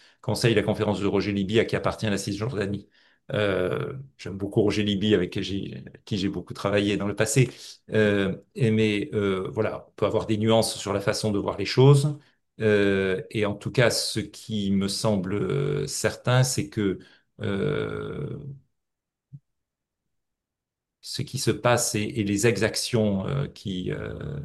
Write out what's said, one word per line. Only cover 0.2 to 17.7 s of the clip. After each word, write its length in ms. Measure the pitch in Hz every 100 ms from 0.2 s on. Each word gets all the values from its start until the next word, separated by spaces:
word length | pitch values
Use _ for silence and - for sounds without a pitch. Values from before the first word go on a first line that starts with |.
Conseil, 320 | - 101 120
la 80 | 101
conférence 380 | 95 101 107 95
de 60 | 101
Roger 260 | 98 101
Libye, 260 | 101 95 110
à 40 | 95
qui 100 | 98
appartient 320 | 98 - 107
la 100 | 95
Cisjordanie. 680 | - 101 110 101 101 101 - _ _ _ -
Euh, 640 | 104 104 92 90 - - 131 - -
j'aime 200 | - 95
beaucoup 260 | 98 113
Roger 220 | 101 98
Libby, 300 | 104 101 107
avec 180 | 98 87
qui 100 | 107
j'ai, 420 | - 98 - - - -
qui 120 | - 104
j'ai 120 | 95
beaucoup 260 | 92 -
travaillé 420 | - 101 104 104 98
dans 100 | 101
le 100 | 101
passé. 340 | 110 135 123 - - - -
Euh, 460 | 107 107 101 95 - -
et 160 | - 113
mais, 400 | 110 107 104 101
euh, 340 | 110 101 95 95
voilà, 360 | 110 101 - -
on 40 | -
peut 100 | 101
avoir 200 | 107 107
des 120 | 110
nuances 380 | 110 113 107 -
sur 140 | 98
la 80 | 98
façon 300 | 110 107 110
de 60 | 101
voir 200 | 98 92
les 80 | 98
choses. 520 | - 131 139 147 147 _ _ _ -
Euh, 600 | 110 104 101 98 95 92 90
et 160 | 113 101
en 80 |
tout 160 | 104 -
cas, 180 | - 117
ce 300 | - - 110
qui 500 | - - - 110 98
me 160 | 98 98
semble, 480 | - 113 104 90
euh, 520 | 101 95 95 95 98 95
certain, 580 | - 107 - - 127
c'est 240 | 131 - 104
que, 300 | - 101 87 - _ _ -
euh, 1000 | 104 98 98